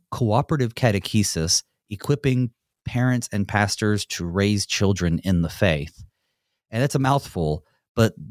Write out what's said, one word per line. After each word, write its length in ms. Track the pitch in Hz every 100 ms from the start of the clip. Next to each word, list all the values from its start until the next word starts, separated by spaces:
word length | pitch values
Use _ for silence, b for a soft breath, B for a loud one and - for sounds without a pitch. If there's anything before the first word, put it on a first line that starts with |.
| _
Cooperative 640 | - 117 117 - 151 117 -
Catechesis, 880 | 123 101 - 107 98 82 85 - - _ _
Equipping 640 | 101 - 143 139 127 120 - _ _ -
Parents 420 | 120 127 123 -
and 140 | 104 98
Pastors 580 | 104 101 - 107 104 -
to 180 | - 87
Raise 400 | 92 101 104 -
Children 540 | - 98 98 87 82 95
in 160 | 87
the 80 | 82
Faith. 540 | - 95 76 73 - - _ _ _ _ _ _
And 100 | 113
that's 140 | 139 143
a 40 |
mouthful, 640 | 135 135 - 92 78 76 - _ _ -
but 200 | 110 - -